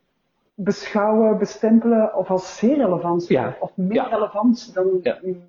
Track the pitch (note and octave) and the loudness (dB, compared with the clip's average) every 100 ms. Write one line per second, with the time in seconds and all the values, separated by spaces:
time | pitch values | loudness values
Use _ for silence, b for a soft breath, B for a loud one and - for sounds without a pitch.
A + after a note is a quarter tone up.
0 | _ _ _ _ _ - F#3+ G3+ - G#3+ | _ _ _ _ _ -10 -4 -4 -2 -2
1 | G#3 A3 A3 G3+ G3+ - G#3+ A3+ A#3 A3+ | 2 4 4 2 -2 -2 4 4 4 2
2 | A3 G3+ F#3 F#3 F#3 - G#3+ D4 A#3 F3 | 2 -2 -2 -2 -4 -2 0 2 0 0
3 | E3+ F3 - C#3+ A#2 C3+ F3 - F#3 A#3 | -2 -2 0 0 0 -6 -10 -4 -2 -2
4 | - A3 G#3 G3+ A#3+ A#3 - F#3 F#3+ F#3 | -2 -2 -4 0 2 0 -2 -2 0 0
5 | F3 F3+ F#3 F3+ | -2 -4 -6 -10